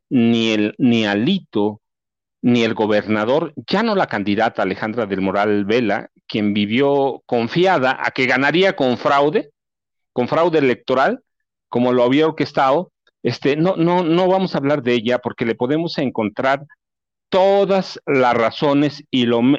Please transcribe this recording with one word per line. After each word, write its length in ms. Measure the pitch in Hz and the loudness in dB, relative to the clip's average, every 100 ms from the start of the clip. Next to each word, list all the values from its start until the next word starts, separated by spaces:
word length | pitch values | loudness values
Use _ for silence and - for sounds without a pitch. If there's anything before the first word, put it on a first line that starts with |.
| _ | _
ni 420 | 131 117 117 113 | 0 2 2 0
el, 240 | 107 104 - | 0 -2 0
ni 280 | 127 117 107 | 0 2 0
Alito, 760 | 101 135 190 - 107 104 107 _ _ _ _ _ _ | 0 -2 -2 -4 -4 -2 -4 _ _ _ _ _ _
ni 220 | 123 120 | 0 2
el 100 | 113 | 0
gobernador, 800 | 107 107 104 95 107 107 147 165 - - | 0 0 0 0 -2 0 -2 -2 -8 -4
ya 160 | 196 | -2
no 120 | 226 196 | 0 -2
la 120 | 147 | -2
candidata 540 | 110 101 101 110 - | -2 -2 0 0 -2
Alejandra 460 | 95 98 110 117 104 | -4 -4 -6 -6 -4
del 120 | 95 | -4
Moral 460 | 95 98 107 104 98 | -2 0 0 0 0
Vela, 440 | 120 110 98 - _ - | 0 0 -4 -8 _ -8
quien 280 | 117 104 104 | -4 -2 -2
vivió 640 | 101 117 139 143 135 104 - | -2 0 0 2 0 -4 -4
confiada 720 | 120 117 165 185 170 127 135 | -4 -2 0 2 2 0 -2
a 100 | 120 | -4
que 160 | - 127 | -2 0
ganaría 500 | 127 143 165 190 190 | 0 2 2 0 0
con 220 | 131 120 | -2 0
fraude, 540 | 147 143 147 208 - _ _ _ _ _ _ | 0 2 2 0 -4 _ _ _ _ _ _
con 160 | - 120 | -4 -2
fraude 300 | 151 175 160 | 0 2 2
electoral, 640 | 135 120 - 127 160 254 _ _ _ _ _ | 2 0 -2 0 0 -2 _ _ _ _ _
como 240 | 123 123 | -2 0
lo 100 | 123 | 2
había 220 | 123 139 156 | 2 2 2
orquestado, 680 | 151 143 - 135 147 185 _ _ _ | 0 -4 0 2 2 -2 _ _ _
este, 340 | 123 123 139 147 | -6 -2 0 2
no, 200 | 180 175 | 0 2
no, 280 | 165 180 | 0 2
no 240 | 165 170 185 | 2 2 2
vamos 260 | 190 185 | 2 0
a 40 | 156 | -2
hablar 240 | 139 147 | -2 -2
de 120 | 120 | 0
ella 260 | 120 110 123 | 0 0 -2
porque 260 | 117 - 117 | -4 -6 -4
le 80 | |
podemos 460 | 113 123 151 165 - | -2 -2 -2 -4 -4
encontrar 640 | 131 113 104 107 131 147 151 _ _ _ _ _ _ | -4 -4 -4 -2 -2 -2 -6 _ _ _ _ _ _
todas 720 | 190 196 196 190 190 185 - - | 2 4 4 2 0 -2 -8 -2
las 260 | 139 123 117 | 2 2 2
razones 680 | 113 - 151 139 147 147 - | 0 0 0 2 0 -2 -4
y 140 | 131 120 | -2 2
lo-, 140 | 117 123 | 2 2